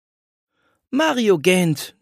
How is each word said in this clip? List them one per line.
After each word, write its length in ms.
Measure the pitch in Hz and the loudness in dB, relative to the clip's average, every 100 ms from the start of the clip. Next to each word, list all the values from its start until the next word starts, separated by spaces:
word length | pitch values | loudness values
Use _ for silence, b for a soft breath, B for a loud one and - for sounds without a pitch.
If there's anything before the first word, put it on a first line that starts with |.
| _ _ _ _ _ _ _ _ _ | _ _ _ _ _ _ _ _ _
Mario 480 | 262 320 254 214 170 | -4 -2 0 0 2
gähnt, 580 | 180 185 170 143 - - | 2 2 0 -2 -8 -8